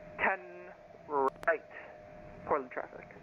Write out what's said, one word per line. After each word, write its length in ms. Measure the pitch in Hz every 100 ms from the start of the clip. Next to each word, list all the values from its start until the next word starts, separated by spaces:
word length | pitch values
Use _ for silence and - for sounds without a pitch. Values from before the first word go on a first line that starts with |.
| - -
ten 220 | - 190 180 180 180 - - - -
right. 520 | 143 135 - - 156 - - - - - - - - -
Portland 240 | 156 127
traffic. 360 | - - - - -